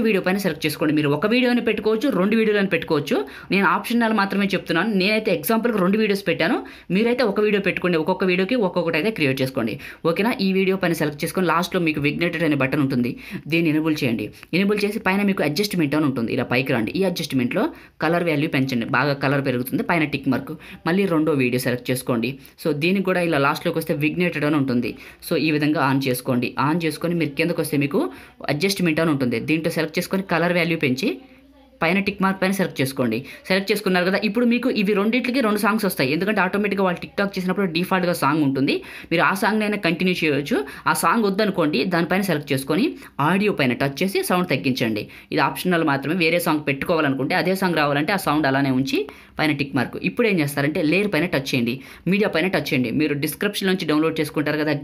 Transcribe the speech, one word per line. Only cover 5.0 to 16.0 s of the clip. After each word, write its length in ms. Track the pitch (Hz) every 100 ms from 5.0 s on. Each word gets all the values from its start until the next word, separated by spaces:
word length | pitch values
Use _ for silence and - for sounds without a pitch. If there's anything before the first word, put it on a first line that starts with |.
నేనైతే 300 | 185 220 214 165
ఎగ్జాంపుల్కి 440 | 151 226 240 214
రెండు 160 | 180 220
వీడియోస్ 200 | 214 196 -
పెట్టాను, 300 | 151 160 311 - - - 180
మీరైతే 280 | 233 247 233
ఒక 120 | 196 214
వీడియో 140 | 202 185
పెట్టుకోండి. 320 | 170 180 170
ఒక్కొక్క 200 | 156 185 190
వీడియోకి 260 | 180 190 254 190
ఒక్కొక్కటి 280 | 180 165 156
అయితే 120 | 208 220
క్రియేట్ 200 | 139 135
చేసుకోండి. 340 | 131 135 113 135 - - 160
ఓకేనా, 200 | 165 214 247 190
ఈ 20 | 190
వీడియో 180 | 190 190 180
పైన 120 | 160
సెలెక్ట్ 200 | 151 147 160
చేసుకొని 240 | - 170
లాస్ట్లో 300 | 160 175 190 165
మీకు 140 | 151 143
విగ్నేటెడ్ 400 | 151 170 160 165
అనే 100 | 147
బటన్ 200 | 131 147 135
ఉంటుంది, 280 | 131 120 - - 196 147 165
దీన్ని 160 | 170
ఎనేబుల్ 240 | 151 160 151
చేయండి. 240 | 131 110 107 - - 165
ఎనేబుల్ 220 | 202 202 202
చేసి 160 | 220 196
పైన 180 | 196 202
మీకు 120 | 190 151
అడ్జస్ట్‌మెంట్ 480 | 147 208 180 147
అని 100 | 151